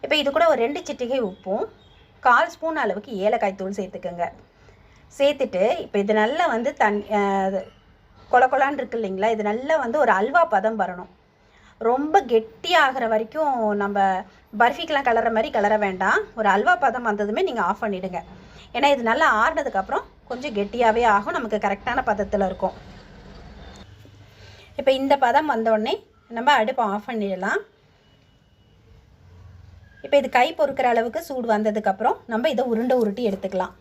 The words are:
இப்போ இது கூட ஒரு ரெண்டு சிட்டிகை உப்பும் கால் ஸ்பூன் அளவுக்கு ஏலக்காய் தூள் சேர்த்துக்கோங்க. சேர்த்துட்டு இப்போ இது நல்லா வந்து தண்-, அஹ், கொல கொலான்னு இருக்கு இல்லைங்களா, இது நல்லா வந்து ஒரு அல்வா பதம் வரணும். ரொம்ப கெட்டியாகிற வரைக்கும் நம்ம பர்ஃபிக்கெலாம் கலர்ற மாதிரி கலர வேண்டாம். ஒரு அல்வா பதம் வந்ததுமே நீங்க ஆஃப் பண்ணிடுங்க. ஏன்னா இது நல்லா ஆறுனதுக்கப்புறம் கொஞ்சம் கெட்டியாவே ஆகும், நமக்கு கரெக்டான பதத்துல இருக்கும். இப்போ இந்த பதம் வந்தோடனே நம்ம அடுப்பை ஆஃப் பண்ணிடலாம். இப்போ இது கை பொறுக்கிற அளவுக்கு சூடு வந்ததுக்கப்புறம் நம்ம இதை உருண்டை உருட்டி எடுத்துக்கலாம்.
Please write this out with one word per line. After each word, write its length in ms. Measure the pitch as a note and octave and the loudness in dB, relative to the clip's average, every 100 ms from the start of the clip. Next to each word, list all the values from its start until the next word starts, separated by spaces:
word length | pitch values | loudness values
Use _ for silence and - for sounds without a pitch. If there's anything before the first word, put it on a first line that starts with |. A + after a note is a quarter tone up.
இப்போ 120 | - D4+ | -2 0
இது 140 | C#4+ | 0
கூட 140 | C#4 E4 | 2 2
ஒரு 100 | C#4 A#3 | 2 0
ரெண்டு 160 | D4 E4+ | -4 -8
சிட்டிகை 340 | C4+ A#3+ C4 | -8 -4 -2
உப்பும் 420 | G#3+ F#3+ F#3+ G3+ G#4+ - _ - _ _ | -4 -8 -6 -6 -6 -10 _ -20 _ _
கால் 300 | - A#3+ E4 | 2 4 2
ஸ்பூன் 280 | - D#4+ D#4 | -2 -6 -2
அளவுக்கு 280 | A#3+ F#3 G#3 G#3+ G3 | -2 -4 -8 -2 0
ஏலக்காய் 340 | A#3 G#3 G3 | 0 -2 -4
தூள் 180 | F#3+ G3+ | -8 -6
சேர்த்துக்கோங்க. 480 | F#3 F3+ F3 F3 F3 - - _ - - _ _ _ | -8 -8 -10 -6 -8 -8 -20 _ -20 -20 _ _ _
சேர்த்துட்டு 500 | - C#4 D4 C4 F3+ G#3 E5 | 0 0 0 -4 0 0 0
இப்போ 180 | - G#3 | -4 -2
இது 160 | G3+ G#3+ | 0 2
நல்லா 220 | G#3+ D4+ F4 | 2 2 0
வந்து 240 | A3+ A#3+ C#4+ | 0 -2 0
தண்-, 240 | A3 G#3 G3+ | 0 0 -2
அஹ், 500 | G#3+ G3+ G3 F#3+ F#3+ - _ _ _ _ _ - | 0 0 0 0 -2 -8 _ _ _ _ _ 0
கொல 140 | B3+ C4 | 4 4
கொலான்னு 340 | C4+ C4+ C#4+ | 2 0 -2
இருக்கு 180 | B3 A#3 | -6 -6
இல்லைங்களா, 320 | G#3+ F#3+ G#3+ | -6 -2 -2
இது 140 | A3 G#3 | 0 -2
நல்லா 260 | G#3+ C4+ D#4+ | -4 0 -2
வந்து 200 | A#3+ C4+ | 0 0
ஒரு 140 | C4 | 2
அல்வா 300 | F#3+ A3 E4+ E4 G#3 | 4 2 2 2 2
பதம் 260 | G#3+ A3+ | 0 -2
வரணும். 320 | F#3 F3+ F3+ _ _ _ _ _ - _ | -4 -6 -14 _ _ _ _ _ -20 _
ரொம்ப 340 | A3 B3+ D4 D#4 A#3 | 0 0 2 0 2
கெட்டியாகிற 760 | A#3 A3 - E4+ F4 C#4 C4 A3+ | 0 0 -14 0 4 4 2 0
வரைக்கும் 440 | A3 A3 D4+ D4+ B3+ A3 G3+ | 0 -2 -2 -2 0 0 0
நம்ம 200 | G3+ G3+ G3 F#3 G3+ - _ | -2 0 0 0 -6 -18 _
பர்ஃபிக்கெலாம் 520 | G#3 A#3 C#4 E4+ D4 C4+ | 2 2 2 -4 -2 0
கலர்ற 220 | A3+ A3+ | 2 2
மாதிரி 180 | A3+ C4 | 0 -2
கலர 220 | B3 G#3 G#3+ | 0 2 2
வேண்டாம். 440 | G#3 F#3 F#3+ D4+ G#4 - | 0 -2 0 0 -2 -2
ஒரு 120 | G#3 | 2
அல்வா 240 | F#3+ C#4+ F4 | 2 4 2
பதம் 260 | C4+ A#3+ A#3+ | 2 0 -4
வந்ததுமே 340 | G3+ G#3 A#3 | -2 -2 -2
நீங்க 180 | F#4+ A#3+ | -2 -2
ஆஃப் 200 | F3+ G#3 | -2 -2
பண்ணிடுங்க. 360 | A3+ F#3 F#3 F3+ - - - - - | -4 -6 -6 -10 -12 -20 -20 -20 -12
ஏன்னா 140 | A#3+ C#4+ | 0 2
இது 120 | C#4 A#3 | 2 2
நல்லா 180 | A#3 D#4+ A3 | 2 2 4
ஆறுனதுக்கப்புறம் 600 | A#3 D#4+ C4+ G#3+ G#3+ C#4 - - _ | 2 0 -4 -4 -4 -6 -6 -20 _
கொஞ்சம் 280 | B3 C#4+ G#3 | -10 -8 -4
கெட்டியாவே 460 | G3+ A#3 A#3 A3 A#3+ | -4 2 2 4 4
ஆகும், 260 | G3+ G#3+ F4+ | 2 0 -4
நமக்கு 220 | A#3 G#3+ G3+ | -4 -2 -2
கரெக்டான 380 | G3+ - B3 | -4 -4 -4
பதத்துல 440 | B3+ G3+ G3+ G3+ F#3+ | -2 -2 -2 -2 -2
இருக்கும். 260 | F#3 F#3+ - - - - - - - - - - - - - - - - - - - - - | -2 -6 -6 -20 -20 -20 -20 -20 -20 -20 -20 -20 -20 -20 -20 -20 -20 -20 -20 -20 -20 -20 -4
இப்போ 140 | C4+ | 2
இந்த 240 | C4+ C4+ C#4 | 2 4 4
பதம் 340 | B3+ C4 D#4 | 4 4 2
வந்தோடனே 400 | A#3+ A3+ A3 A3+ G4+ - _ _ | 0 2 2 2 -4 -6 _ _
நம்ம 260 | A#3 B3 C#4 | -2 4 4
அடுப்பை 240 | A3 C4 A3 | 4 0 -2
ஆஃப் 220 | G3+ G#3 | -2 -6
பண்ணிடலாம். 520 | A#3 G3+ F#3 F#3+ F4 - _ _ _ _ _ _ _ _ _ _ _ _ - _ _ - - - - - - - - | -6 -4 -4 -2 -4 -6 _ _ _ _ _ _ _ _ _ _ _ _ -20 _ _ -20 -20 -20 -20 -20 -20 -20 -18
இப்போ 140 | - C#4+ | 2 2
இது 120 | C#4 | 4
கை 180 | B3+ C4 | 2 2
பொறுக்கிற 360 | D#4+ C#4+ C4+ B3+ | 2 -2 2 2
அளவுக்கு 280 | A#3 A#3 D4 | 2 0 -4
சூடு 260 | E4+ C4 A#3 G#3+ | -8 -8 0 0
வந்ததுக்கப்புறம் 640 | G#3+ G#3+ G#3 G3 A3 A4 - | 0 0 -2 0 0 -2 -4
நம்ம 220 | A3 B3+ | -2 0
இதை 160 | D4+ C4 | 0 0
உருண்டை 240 | A3+ B3 B3+ | 0 2 2
உருட்டி 240 | A3 G3 A#3+ | 0 0 -2
எடுத்துக்கலாம். 440 | G3 F#3+ F#3+ F#3 - | -2 -4 -4 -6 -8